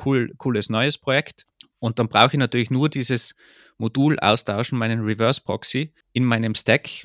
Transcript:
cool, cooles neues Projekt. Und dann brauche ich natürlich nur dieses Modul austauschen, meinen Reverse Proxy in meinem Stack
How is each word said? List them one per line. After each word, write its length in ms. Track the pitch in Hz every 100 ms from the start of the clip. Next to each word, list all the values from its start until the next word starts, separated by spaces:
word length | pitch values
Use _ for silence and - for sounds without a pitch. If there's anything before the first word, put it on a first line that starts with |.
| 135
cool, 260 | 131 117 -
cooles 320 | 135 110 101
neues 260 | 110 139 143
Projekt. 500 | - 135 - - _ _ - _
Und 180 | 117 113
dann 100 | 117
brauche 200 | 104 127
ich 100 | 147
natürlich 320 | 123 123 117
nur 180 | 131 151
dieses 460 | 143 123 123 - - - - - -
Modul 420 | 113 135 147 151
austauschen, 600 | 98 113 - 101 123 123
meinen 260 | 113 113
Reverse 380 | 107 107 113 139
Proxy 480 | - 110 - 131 156 _ _
in 100 | 127
meinem 300 | 127 113 113
Stack 500 | 107 - 120 - -